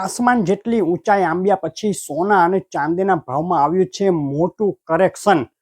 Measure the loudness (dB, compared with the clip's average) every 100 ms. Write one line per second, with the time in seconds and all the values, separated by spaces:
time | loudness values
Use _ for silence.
0 | -8 -2 0 2 0 -2 -2 0 0 -2
1 | 0 2 2 0 0 0 -2 -4 -4 -4
2 | -6 -4 2 4 4 0 -2 -6 -2 0
3 | 0 -2 -2 -4 -2 0 2 0 -2 0
4 | 0 0 -2 -2 -2 -2 -4 -4 -2 2
5 | 2 2 2 2 0 _